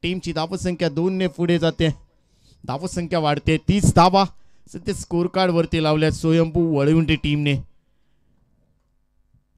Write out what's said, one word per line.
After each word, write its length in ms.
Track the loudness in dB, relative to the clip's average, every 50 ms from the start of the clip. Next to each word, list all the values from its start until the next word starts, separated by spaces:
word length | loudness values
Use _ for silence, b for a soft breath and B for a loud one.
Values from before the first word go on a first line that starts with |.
| -4
टीमची 300 | -4 -6 -4 -6 -6 -6
धावसंख्या 560 | -6 -6 -6 -6 -6 -4 -6 -4 -2 -4 -4
दोनने 380 | -2 -2 -2 -2 -2 -2 -4 -4
पुढे 300 | -2 -4 -2 0 0 2
जाते, 300 | 0 -2 0 0 0 -2 -2 -4 -12 _ _ _ _ _ b b b b b b -10
धावसंख्या 540 | -8 -8 -6 -6 -8 -6 -6 -6 -2 -2 0
वाढते. 380 | 0 0 -2 0 0 -2 -2 0 0 0
तीस 260 | 0 2 4 4 6
धावा 300 | 6 6 6 6 4 2 0 -4 -16 -20 -20 -20 -20 -20
सध्या 280 | -18 -18 -12 -8 -8 -8
स्कोअर 320 | -8 -8 -6 -4 -2 -2
कार्डवरती 560 | -2 -2 0 0 2 2 0 0 0 0 -2 0
लावल्या 280 | 0 0 2 0 0 -2
स्वयंभू 480 | 0 0 0 2 2 2 0 0 0 0 0
वळवंडी 460 | 0 0 2 2 2 2 2 2 -2
टीमने. 380 | -2 0 -2 -2 0 0 0 -2 -2 -4 -10 -18 _ _ _ _ _ _ _ _ _ _ _ _ _ _ _ _ _ _ _ _ _ _ _ _ _ _ _ _ _ _ _ _ _ _ _ _